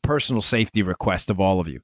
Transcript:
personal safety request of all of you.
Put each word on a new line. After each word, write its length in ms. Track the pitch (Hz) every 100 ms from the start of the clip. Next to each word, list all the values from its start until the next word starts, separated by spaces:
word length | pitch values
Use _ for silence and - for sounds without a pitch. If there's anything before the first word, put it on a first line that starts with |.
personal 400 | - 147 - 123
safety 400 | - 117 110 110
request 480 | 95 90 - 90 -
of 120 | 95
all 180 | 95 95
of 80 | 82
you. 140 | 62